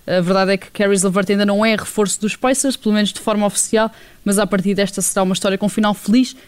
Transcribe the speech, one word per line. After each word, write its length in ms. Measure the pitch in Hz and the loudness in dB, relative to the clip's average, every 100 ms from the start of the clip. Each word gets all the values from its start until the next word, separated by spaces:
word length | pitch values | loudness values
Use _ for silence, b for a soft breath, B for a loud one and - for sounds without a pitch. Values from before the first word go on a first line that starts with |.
A 160 | - 185 | -4 -2
verdade 300 | 175 190 190 | 2 2 2
é 60 | 196 | 0
que 120 | - | -4
Caris 320 | - 202 202 | -2 0 2
LeVert 260 | 190 185 190 | 2 0 0
ainda 160 | 202 208 | 0 2
não 180 | 202 | 2
é 120 | 220 220 | 2 0
reforço 440 | - - 202 - | -2 -2 -2 -2
dos 140 | 214 | -4
Pacers, 420 | - 254 269 277 - | -2 0 0 0 -2
pelo 200 | 220 208 | 0 0
menos 160 | 208 | 0
de 80 | - | -2
forma 260 | - 208 208 | -4 0 0
oficial, 420 | - - 220 220 B B B | -2 0 0 0 B B B
mas 140 | - 202 | -2 0
a 80 | 202 | 0
partir 280 | 196 185 | 0 0
desta 260 | 196 196 - | 0 0 -2
será 220 | 185 - | -4 0
uma 100 | 190 | 0
história 240 | 185 208 190 | 0 -2 0
com 140 | 208 | -2
final 240 | - 214 | 0 0
feliz 420 | 202 - 240 254 - | -2 2 2 2 -4